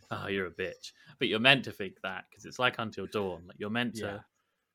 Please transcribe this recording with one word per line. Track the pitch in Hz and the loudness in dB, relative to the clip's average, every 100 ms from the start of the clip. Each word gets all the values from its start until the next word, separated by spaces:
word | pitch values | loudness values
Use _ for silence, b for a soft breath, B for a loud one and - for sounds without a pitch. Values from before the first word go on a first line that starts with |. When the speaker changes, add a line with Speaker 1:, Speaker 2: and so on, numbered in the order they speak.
| b | b
Speaker 1:
"Oh, | 104 98 | -6 0
you're | 98 90 | 0 0
a | |
bitch." | 80 92 - - - b b | -2 -4 -4 -12 -16 b b
But | 117 | 2
you're | 107 | 6
meant | 127 139 107 | 6 6 4
to | |
think | - 95 - | -4 -6 -6
that, | 95 92 - | -6 -6 -10
'cause | - - | -16 -10
it's | - | 2
like | 123 123 | 2 2
Until | 110 98 95 | -4 -4 -4
Dawn. | 110 98 85 85 | 0 0 -2 -10
Like, | - | -8
you're | 104 | -2
meant | 117 120 110 | 0 -2 -2
to | 104 | -4
Speaker 2:
Yeah. | 101 - _ _ _ _ | -6 -12 _ _ _ _